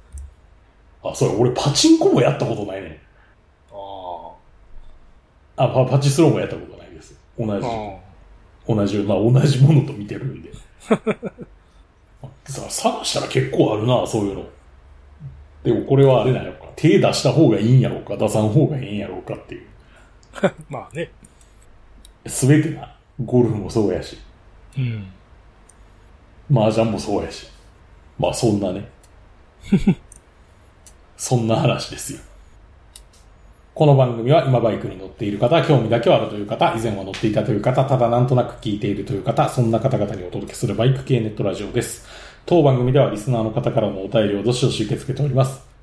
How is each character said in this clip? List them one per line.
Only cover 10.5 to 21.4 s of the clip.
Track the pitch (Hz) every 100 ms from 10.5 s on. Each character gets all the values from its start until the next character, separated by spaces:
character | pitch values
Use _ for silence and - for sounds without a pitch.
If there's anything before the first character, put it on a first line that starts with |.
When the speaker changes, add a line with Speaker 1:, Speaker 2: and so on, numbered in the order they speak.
Speaker 2:
<laughs> | - - _ - 220 - - 190 - 226 - _ _ _ _ _ _ - - -
さ、 | 135 -
探 | - 226 - -
し |
た | -
ら | -
結 | 135 131
構 | - - 104
あ |
る | 110
な、 | 120 92
そ | 113
う | 101
い |
う | 95
の。 | 82 - - - - - - - - - - -
で | 131
も | 107 -
こ | 135
れ | 135
は | 123
あ | 113
れ |
な | 123
ん | -
や |
ろ | -
か。 | - -
手 | 151 196
出 | 117
し | -
た | 143
方 | 127 151
が | 101
い | 110
い |
ん | 131
や | 107
ろ | 87
う |
か、 | - 101
出 | 107
さ | 113
ん | 104
方 | 107 143
が | 143
え | 98
え | 104
ん |
や | -
ろ | -
う |
か | - 110
っ | -
て |
い | -
う。 | - - - - - - _
Speaker 1:
<laughs> | - 190 - 156
ま | 135 101
あ | 151
ね。 | 170 - - -